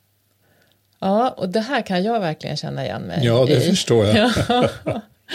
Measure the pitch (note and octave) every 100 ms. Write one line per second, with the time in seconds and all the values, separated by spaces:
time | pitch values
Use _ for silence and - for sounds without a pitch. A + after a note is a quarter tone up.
0 | _ _ _ _ _ _ _ _ _ -
1 | F#3+ G#3 B3+ - F#3 G3+ A3 C#4 - F3+
2 | G#3 A#3 F3 D#3 - D3 D3 C#3 C3 G2+
3 | - - A#2+ A#2 B2+ C3+ - G3+ - A#2
4 | G#2 A2+ A#3+ G3+ A2 B3 - - - A3+
5 | - _ -